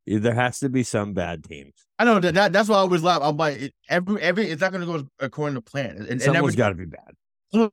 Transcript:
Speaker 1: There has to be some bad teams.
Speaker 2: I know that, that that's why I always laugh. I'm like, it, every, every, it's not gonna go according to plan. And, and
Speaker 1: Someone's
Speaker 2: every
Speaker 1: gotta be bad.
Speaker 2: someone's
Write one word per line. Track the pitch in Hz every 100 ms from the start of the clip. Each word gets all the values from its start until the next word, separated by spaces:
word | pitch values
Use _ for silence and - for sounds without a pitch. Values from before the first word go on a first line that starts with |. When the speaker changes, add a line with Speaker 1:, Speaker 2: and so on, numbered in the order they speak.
| -
Speaker 1:
There | 107 117
has | 117 123 -
to | 139
be | 127
some | 120 113 104
bad | 92 85 82
teams. | - 73 69 _ _ -
Speaker 2:
I |
know | 233 208
that, | 175
that | 170 202
that's | 190 214
why | 202
I |
always | 185 175
laugh. | 175 165
I'm | 147 151
like, | 156 135
it, | 135 - -
every, | 170 180 208
every, | 160 185 185
it's | 151
not | 185
gonna | 185 175
go | 160 135 -
according | 135 - 147
to | 131
plan. | - 143 117 101
And, | 107
and | 123
Speaker 1:
Someone's | 135 165 139
Speaker 2:
every | 107
Speaker 1:
gotta | 107
be | 87 87
bad. | - - - _ _ _
Speaker 2:
someone's | 214 214